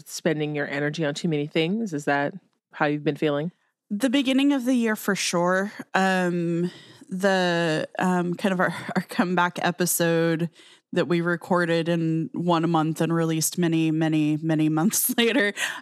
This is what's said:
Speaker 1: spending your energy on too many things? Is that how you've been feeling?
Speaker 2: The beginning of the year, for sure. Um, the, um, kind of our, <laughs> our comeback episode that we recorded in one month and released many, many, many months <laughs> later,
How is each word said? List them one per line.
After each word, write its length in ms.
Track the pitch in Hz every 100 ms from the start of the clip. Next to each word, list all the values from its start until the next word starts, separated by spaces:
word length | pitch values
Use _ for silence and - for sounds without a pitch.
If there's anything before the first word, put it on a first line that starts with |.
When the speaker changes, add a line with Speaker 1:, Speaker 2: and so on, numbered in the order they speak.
| -
Speaker 1:
spending 500 | - 170 151 151 147
your 120 | 139
energy 380 | 143 147 156 147
on 80 |
too 140 | 147 175
many 200 | 151 147
things? 460 | 165 165 214 220
Is 120 | 147 147
that 280 | 143 143 - - _ _
how 140 | - 151
you've 180 | 151
been 120 | 147 143
feeling? 360 | 151 143 170 - _ _ _
Speaker 2:
The 180 | 202 254
beginning 420 | 277 247 262 285
of 120 | 277 240
the 80 |
year, 220 | 254 226 214
for 200 | - 190
sure. 560 | - 175 175 185 202 - -
Um, 800 | 190 190 185 180 175 170 170 180 - - - -
the, 800 | 185 196 190 180 170 170 156 - -
um, 340 | 185 180 175
kind 180 | 175 196
of 80 | 180
our, 140 | 175 - -
<laughs> 100 | 185
our 60 |
comeback 560 | - - 180 175 175 -
episode 880 | 175 175 180 - 170 165 165 165 170 - - - _
that 140 | 180 139
we 140 | 175
recorded 680 | 170 170 - 175 170 165 165
in 420 | 170 165 160 160
one 340 | - 175 165 165
month 320 | 160 156 156
and 120 | 165
released 440 | 165 165 160 156 -
many, 340 | 170 165 160
many, 460 | 156 160 156 151 151
many 320 | 160 156 156
months 460 | 156 196 - - 240
<laughs> 20 |
later, 360 | 233 208 202 - - -